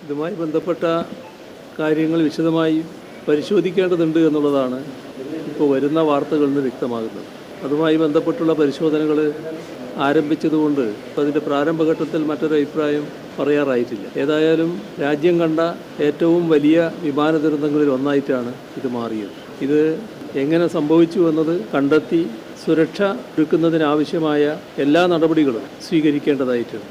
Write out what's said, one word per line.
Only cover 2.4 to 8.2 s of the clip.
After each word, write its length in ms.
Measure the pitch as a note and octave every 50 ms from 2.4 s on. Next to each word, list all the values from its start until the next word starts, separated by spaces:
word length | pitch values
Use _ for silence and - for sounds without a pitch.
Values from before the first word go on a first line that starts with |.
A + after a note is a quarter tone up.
| D#3+ E3 D#3+ E3 D#3+ D#3+ D#3 D#3 E3 - - - - - - - -
പരിശോധിക്കേണ്ടതുണ്ട് 920 | - D3 D3+ C3 - G#3 F#3+ D#3+ F#3 E3+ G3 F#3 F3+ F3+ E3 E3 D#3+ D#3 E3 E3 D#3
എന്നുള്ളതാണ് 500 | D3 D3+ D3 C#3+ C#3+ C#3 C3 B2+ B2 C3 C#3+ C#3+ C3 - - - - C3 C3 - D#3+ D#3+ D3+ -
ഇപ്പോൾ 160 | - - D#3 C#3+
വരുന്ന 280 | C3+ C3+ C3+ C#3+ D3+ D#3+ D#3+ D3+
വാർത്തകളിൽ 420 | C#3+ C#3 C#3+ - E3 D3+ D3 C#3
നിന്ന് 120 | C#3 C#3+ C3+
വ്യക്തമാകുന്നത്. 600 | B2+ - - C#3+ B2 A#2 A#2 A2+ A2 G2+ G2+ - - - - - - - - -
അതുമായി 300 | C3+ D3 D3 D#3+ D#3+ D#3 D#3+ E3
ബന്ധപ്പെട്ടുള്ള 480 | D3+ C#3+ D#3+